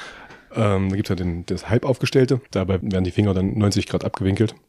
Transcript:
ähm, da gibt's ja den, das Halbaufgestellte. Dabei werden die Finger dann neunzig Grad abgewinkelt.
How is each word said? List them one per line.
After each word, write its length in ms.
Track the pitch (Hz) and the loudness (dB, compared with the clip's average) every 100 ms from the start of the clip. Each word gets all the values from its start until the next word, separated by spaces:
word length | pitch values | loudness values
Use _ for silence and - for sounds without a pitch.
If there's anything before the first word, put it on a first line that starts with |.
| - - - - - - | -16 -20 -20 -20 -10 -2
ähm, 340 | 104 95 95 | 2 2 0
da 60 | 98 | 0
gibt's 140 | 104 | -2
ja 60 | 92 | -2
den, 300 | 90 85 85 | -2 -4 -6
das 240 | 90 - | -6 0
Halbaufgestellte. 720 | 120 - 123 127 135 127 127 - | 0 0 -2 0 2 4 2 -2
Dabei 320 | 98 92 95 | -4 0 -2
werden 220 | 107 92 | 0 -2
die 80 | 90 | 0
Finger 240 | - 104 95 | 2 2 2
dann 200 | 95 107 | 0 2
neunzig 280 | 101 101 - | 2 0 -2
Grad 160 | - | -4
abgewinkelt. 520 | - - 95 98 107 - | -4 -2 0 2 0 -4